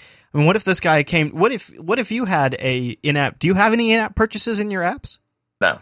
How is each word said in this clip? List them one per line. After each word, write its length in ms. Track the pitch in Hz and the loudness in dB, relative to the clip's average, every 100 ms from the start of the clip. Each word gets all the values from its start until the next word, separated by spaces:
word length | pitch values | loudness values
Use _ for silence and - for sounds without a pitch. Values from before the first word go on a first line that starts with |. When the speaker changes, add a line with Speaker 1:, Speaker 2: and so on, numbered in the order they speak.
| - - _ | -20 -20 _
Speaker 1:
I 40 | 147 | 0
mean, 80 | 151 | 2
what 120 | 208 | 2
if 80 | - | 2
this 160 | 180 | 0
guy 220 | 175 156 | 2 2
came, 260 | 143 170 151 | 2 0 -2
what 240 | 156 214 | 2 0
if, 160 | 240 - - | 0 -8 -14
what 180 | 160 233 | -4 -4
if 140 | 214 | -2
you 140 | 226 214 | -4 -2
had 300 | 170 135 127 | 0 0 0
a 380 | 131 127 123 - | -4 -4 -4 -6
in-app, 380 | 147 147 139 - | -2 0 -2 0
do 80 | 160 | 0
you 60 | |
have 180 | 190 220 | 2 2
any 220 | 233 226 | 2 2
in-app 200 | 226 214 | 2 0
purchases 460 | - 220 208 233 208 | 0 -2 0 -2 -2
in 120 | 208 | -4
your 100 | 190 | -2
apps? 380 | 175 277 - - _ _ _ - | -4 -4 -10 -16 _ _ _ -2
Speaker 2:
No. 180 | 90 - | -2 -2